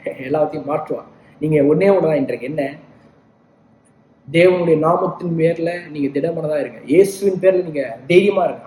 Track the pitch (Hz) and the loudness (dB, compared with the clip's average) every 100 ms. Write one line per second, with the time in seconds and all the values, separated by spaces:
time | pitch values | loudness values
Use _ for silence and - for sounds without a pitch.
0 | - - 131 151 147 156 135 156 - 123 | -12 -10 -4 -2 -2 -4 -6 -6 -6 -10
1 | - - _ - 156 151 143 165 196 190 | -12 -20 _ -8 -2 2 2 4 4 4
2 | 160 151 135 123 123 151 135 151 - - | 2 0 -2 -6 -6 -6 -6 -8 -20 -20
3 | _ _ _ _ _ _ _ _ _ _ | _ _ _ _ _ _ _ _ _ _
4 | _ _ - 160 180 180 170 151 156 180 | _ _ -4 4 4 4 2 2 2 0
5 | 180 - 175 165 160 165 165 175 170 147 | -2 -6 -6 0 0 0 -4 -6 -10 -6
6 | 139 143 160 165 156 151 123 113 - 151 | -4 -2 -4 -4 -4 -4 -4 -8 2 4
7 | 196 - 202 185 180 180 170 147 127 113 | 4 2 -2 2 2 2 0 -6 -8 -8
8 | 131 175 202 190 165 - | 2 4 4 2 -2 -4